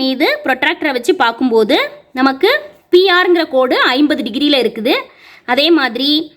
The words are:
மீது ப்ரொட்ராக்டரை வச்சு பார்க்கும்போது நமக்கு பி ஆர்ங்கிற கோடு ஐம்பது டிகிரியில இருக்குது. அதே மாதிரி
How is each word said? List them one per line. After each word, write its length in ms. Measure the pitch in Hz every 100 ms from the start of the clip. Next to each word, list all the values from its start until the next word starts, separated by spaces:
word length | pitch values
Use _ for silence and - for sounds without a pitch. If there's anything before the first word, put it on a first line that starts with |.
மீது 260 | 262 254 359 587 -
ப்ரொட்ராக்டரை 480 | 254 294 339 320 254
வச்சு 180 | 240 214
பார்க்கும்போது 540 | 240 226 254 226 214 330 571 - - 254
நமக்கு 300 | 269 262 403 571 - - _
பி 140 | 359 381 359
ஆர்ங்கிற 260 | 370 339 320 262
கோடு 220 | 254 370 539 254
ஐம்பது 240 | 294 277 226
டிகிரியில 300 | 226 294 277 220
இருக்குது. 320 | - 220 466 523 _ - - -
அதே 160 | 254 302 330
மாதிரி 320 | 254 226 277 302 311